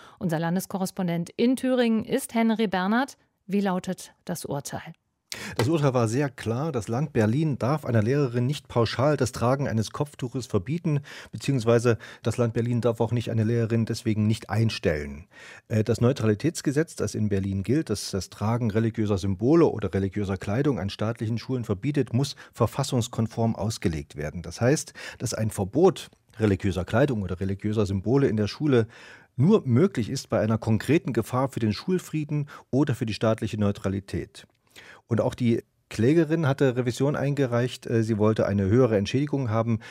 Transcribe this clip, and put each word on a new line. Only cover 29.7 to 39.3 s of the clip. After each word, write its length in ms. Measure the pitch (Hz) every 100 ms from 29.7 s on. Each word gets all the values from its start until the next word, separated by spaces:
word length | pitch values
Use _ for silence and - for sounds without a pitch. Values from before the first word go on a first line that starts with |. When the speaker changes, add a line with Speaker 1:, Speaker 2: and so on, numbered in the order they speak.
| 117 196 - 101
Speaker 2:
ist 220 | 139 -
bei 100 | 107
einer 160 | 107 110
konkreten 560 | 110 110 - 170 -
Gefahr 380 | 117 - 127 131
für 100 | -
den 140 | 110
Schulfrieden 760 | 101 - 185 - 156 147 147 143 - -
oder 240 | 131 151
für 100 | 117
die 80 | 113
staatliche 460 | 98 113 110 110 110
Neutralität. 840 | 101 101 95 98 - - - - - _ _ - - - -
Und 140 | 107
auch 140 | 117
die 280 | - 120 117 - _ -
Klägerin 560 | - 120 170 151 165 135
hatte 300 | 139 139 120
Revision 380 | 123 - 135
eingereicht. 720 | - 139 143 127 120 123 - -
Äh, 180 | 117
sie 120 | 110 107
wollte 300 | 107 110 -
eine 180 | 101 95
höhere 300 | 120 123 104
Entschädigung 540 | 104 127 143